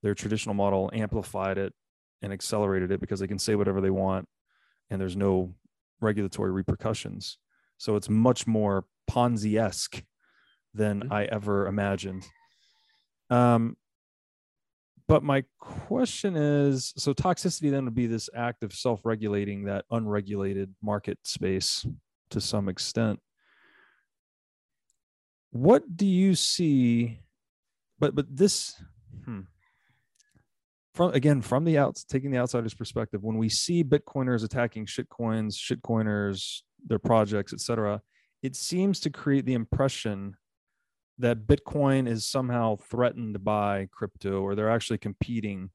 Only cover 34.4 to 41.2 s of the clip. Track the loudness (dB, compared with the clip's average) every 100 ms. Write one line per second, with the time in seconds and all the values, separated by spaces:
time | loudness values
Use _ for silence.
34.4 | -2 -2 -2 -4 -8 -8 -8 -4 -2 0
35.4 | -2 -6 -6 -6 0 0 2 0 -2 -4
36.4 | -8 -12 _ _ -4 -2 4 4 4 0
37.4 | -4 -8 -4 -2 0 -2 _ _ _ _
38.4 | -10 -6 -4 0 0 0 -4 -4 2 2
39.4 | 2 -2 0 2 2 0 -6 -6 -8 -14
40.4 | _ _ _ _ _ _ _ _